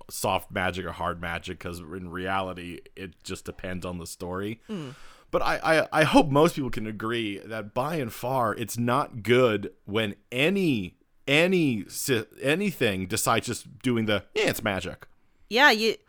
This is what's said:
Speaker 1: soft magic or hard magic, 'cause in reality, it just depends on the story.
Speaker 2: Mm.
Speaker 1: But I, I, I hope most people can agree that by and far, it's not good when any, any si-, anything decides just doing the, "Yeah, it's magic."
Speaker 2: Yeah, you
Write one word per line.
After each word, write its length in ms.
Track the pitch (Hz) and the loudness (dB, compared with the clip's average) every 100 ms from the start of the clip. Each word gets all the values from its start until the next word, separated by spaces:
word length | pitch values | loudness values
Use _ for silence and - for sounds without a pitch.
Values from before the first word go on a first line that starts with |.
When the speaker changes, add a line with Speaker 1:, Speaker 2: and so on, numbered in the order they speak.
| - | -14
Speaker 1:
soft 400 | - 110 95 - | -4 0 0 -2
magic 340 | 98 92 90 87 | -2 -2 -2 -8
or 60 | |
hard 280 | 82 85 85 | -4 -6 -4
magic, 380 | 85 85 92 85 | -6 -8 -8 -10
'cause 220 | 90 87 | -10 -10
in 300 | 78 92 87 | -10 -12 -10
reality, 680 | 90 92 95 92 90 87 82 - - | -6 -2 -2 -2 -8 -12 -14 -16 -14
it 260 | 95 - | -14 -14
just 200 | - 92 | -12 -10
depends 400 | - - 92 92 | -10 -10 -8 -6
on 140 | 90 90 | -6 -8
the 80 | 82 | -10
story. 540 | - 87 92 101 113 - | -10 -8 -6 -6 -8 -10
Speaker 2:
Mm. 260 | 202 135 139 - - _ | -10 -10 -14 -18 -20 _
Speaker 1:
But 120 | 170 | -2
I, 160 | 190 160 - 156 | 0 0 2 2
I, 80 | - 151 | 2 2
I 40 | |
hope 240 | 151 - 160 | 6 6 6
most 260 | 139 165 156 | 6 4 4
people 140 | 123 | -4
can 160 | - 110 | -4 -6
agree 520 | 104 110 117 107 98 | -4 -2 -2 -2 -6
that 360 | 101 110 101 | -8 -10 -6
by 220 | 123 143 165 | -4 -2 -2
and 140 | 117 | -4
far, 420 | - 120 131 113 | -4 -2 2 2
it's 240 | - 110 117 | 0 -4 -2
not 440 | 120 131 - 123 | 2 2 0 -4
good 500 | 104 123 123 104 101 - | 4 6 6 4 -2 -12
when 300 | - 104 107 - _ | -4 -2 -2 -4 _
any, 640 | 123 156 202 175 117 90 - _ _ - | 0 2 2 2 2 -2 -10 _ _ 2
any 580 | 147 180 185 147 110 - | 4 4 4 2 0 -4
si-, 360 | - - 117 107 - | -6 0 0 0 -4
anything 680 | 135 165 208 143 117 95 92 | -2 0 0 0 0 0 -2
decides 400 | 107 - 113 - | 0 2 2 0
just 340 | 107 - - | -8 -10 -4
doing 260 | 131 117 107 | 0 2 2
the, 180 | 101 - | 0 0
"Yeah, 140 | 214 180 | 0 0
it's 140 | 117 | 0
magic." 440 | 110 92 87 - - - _ _ - | -2 -2 -4 -10 -18 -20 _ _ -2
Speaker 2:
Yeah, 200 | 220 294 | 4 6
you 260 | 220 220 - | 6 2 0